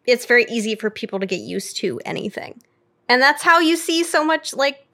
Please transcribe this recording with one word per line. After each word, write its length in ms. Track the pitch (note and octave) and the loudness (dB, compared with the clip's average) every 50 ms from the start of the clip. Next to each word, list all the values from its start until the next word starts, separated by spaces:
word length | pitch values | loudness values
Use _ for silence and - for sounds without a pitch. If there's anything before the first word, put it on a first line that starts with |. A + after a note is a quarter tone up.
| _ | _
it's 180 | - B3 A#3 - | 0 0 0 2
very 220 | - A#3+ A#3+ A3+ | 2 4 4 4
easy 280 | - A3+ A#3 G#3 A3 G#3+ | 2 -2 -4 -2 -4 -4
for 140 | G#3+ - G#3+ | -4 -4 -6
people 320 | G#3 - - - - G3 | -6 -6 -10 -8 -6 -6
to 60 | G3 | -4
get 140 | F#3+ G3 F3 | -4 -6 -8
used 360 | G#2+ - F3+ G3 - - - - | -8 -8 -8 -8 -8 -8 -8 -6
to 220 | - F3+ A#2 - - | -6 -6 -6 -6 -8
anything. 560 | - E3 - - G#3+ - - - - - - _ _ _ _ _ _ _ _ _ - | -8 -8 -8 -8 -8 -10 -10 -14 -14 -18 -20 _ _ _ _ _ _ _ _ _ 2
And 120 | A#3+ B3+ C4 | 4 6 6
that's 200 | C#4+ D4 C#4+ - | 4 4 4 4
how 160 | F4 E4 E4+ | 4 4 6
you 180 | E4+ D#4 E4+ E4 | 6 4 2 0
see 260 | - - E4 E4 E4+ | 0 -2 -2 -2 -2
so 180 | E4+ - D#4+ D#4 | 0 0 0 2
much, 300 | D#4 D#4+ D#4 D#4 - - | 2 0 -2 -2 -8 -4
like, 320 | B3 C4+ C#4+ C#4 - _ _ | -2 -2 -2 -2 -6 _ _